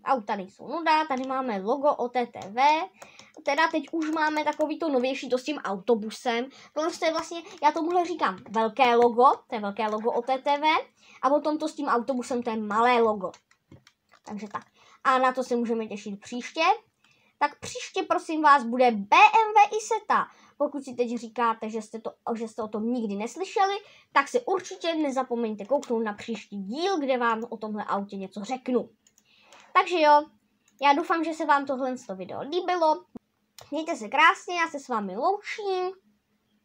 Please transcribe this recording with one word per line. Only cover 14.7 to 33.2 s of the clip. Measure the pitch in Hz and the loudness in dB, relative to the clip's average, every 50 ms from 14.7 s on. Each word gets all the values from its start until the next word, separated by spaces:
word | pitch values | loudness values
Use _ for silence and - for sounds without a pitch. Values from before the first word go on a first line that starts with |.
| _ _ _ _ _ _ - | _ _ _ _ _ _ 0
A | 269 262 | 2 2
na | 254 262 254 254 | 4 4 2 2
to | 262 254 | 0 -2
se | - 247 | -2 -2
můžeme | 240 240 220 233 226 220 | -2 0 -2 -2 -4 -4
těšit | 220 202 202 - 214 196 202 | -8 -10 -10 -10 -12 -12 -12
příště. | - - 240 247 240 - - 320 320 359 415 466 - _ _ _ _ _ _ _ _ _ _ | -12 -12 -10 -10 -10 -6 -2 0 2 2 2 0 -4 _ _ _ _ _ _ _ _ _ _
Tak | - 285 294 294 - | -4 -4 -4 -4 -6
příště, | - - - 494 508 - - 392 370 | -14 -12 -12 -12 -10 -8 -6 -4 -2
prosím | - 330 349 359 - 320 311 | 0 -2 -2 -2 -4 -2 4
vás, | 302 - 285 285 233 | 6 6 6 6 4
bude | 233 240 254 254 247 | 2 2 4 4 4
B | 226 202 196 - 359 | 2 0 0 4 6
M | 359 415 427 427 440 440 427 427 427 415 - | 8 8 8 6 4 4 4 6 6 6 4
W | 415 | 2
Isetta. | 440 - - 453 427 427 - 247 202 - - - _ _ _ _ | -4 -4 -2 -4 -2 0 0 0 0 0 -2 -8 _ _ _ _
Pokud | - 285 285 285 285 277 | -4 -4 -4 -4 -6 -12
si | 262 247 | -8 -4
teď | 240 247 226 247 | -4 -4 -2 -4
říkáte, | 226 240 220 - - 233 226 226 226 - 220 | -8 -8 -8 -4 0 0 0 0 -2 -4 -8
že | 220 226 | -8 -8
jste | 214 - - 220 | -8 -10 -12 -12
to, | - - - _ - 240 240 | -12 -12 -12 _ -8 -6 -6
že | 220 233 | -6 -6
jste | 226 - - 220 | -8 -8 -8 -8
o | |
tom | 208 214 208 214 233 247 | -6 -4 -4 -2 -2 -2
nikdy | 254 220 208 196 | -2 -2 -2 -4
neslyšeli, | 202 214 233 - - 381 - - 453 392 392 403 427 415 - - _ _ _ | -4 -6 -6 -6 -8 -8 -2 0 0 2 2 0 -4 -8 -14 -20 _ _ _
tak | - 294 277 | 0 0 2
si | - - 480 - | 2 0 -2 0
určitě | - 392 370 - - 370 - - 330 330 | -2 -4 -4 -4 -8 -10 -6 -4 -2 -2
nezapomeňte | 311 302 277 247 262 262 262 240 233 233 220 220 202 196 | 0 -2 -2 -2 -4 -4 -4 -2 -4 -4 -4 -6 -6 -4
kouknout | - 269 285 285 - 240 226 226 | -2 -2 -2 -2 -2 -4 -2 -4
na | 214 208 | -4 -6
příští | 208 - - 226 - - - 202 | -8 -8 -10 -10 -10 -10 -12 -12
díl, | 202 190 190 233 302 349 392 392 | -10 -10 -8 -6 -2 -2 -2 0
kde | 320 277 262 262 | 0 0 0 0
vám | 240 247 233 226 220 226 - | 0 0 0 0 -2 -4 -8
o | 233 | -10
tomhle | 226 226 214 214 208 - | -10 -8 -8 -8 -6 -4
autě | - - 202 202 202 202 | -4 -4 -4 -4 -6 -10
něco | 196 190 185 - 214 196 | -10 -10 -10 -12 -12 -8
řeknu. | 247 262 254 - 262 247 233 175 - _ _ _ _ _ _ _ _ _ _ _ - - - - _ - | -8 -8 -6 -4 -2 -2 -2 -2 -4 _ _ _ _ _ _ _ _ _ _ _ -20 -20 -20 -6 _ 2
Takže | 359 392 349 359 330 | 2 2 2 2 4
jo, | 302 294 294 294 302 - _ _ _ _ _ _ _ _ _ - | 6 8 8 6 6 2 _ _ _ _ _ _ _ _ _ 2
já | 269 285 285 | 4 4 4
doufám, | 285 339 - 339 339 311 | 4 2 0 0 0 0
že | 330 311 | -2 -4
se | - 320 | -2 2
vám | 294 294 285 277 | 2 2 2 2
tohle | 277 277 247 269 262 254 247 - - 190 | 0 -4 -4 -4 -4 -6 -6 -10 -12 -12
video | 185 180 202 - - | -10 -10 -10 -10 -10
líbilo. | 165 269 320 359 359 349 359 359 330 311 302 349 - _ - - | -8 -4 -4 -2 0 0 0 2 4 2 2 0 -4 _ -20 -20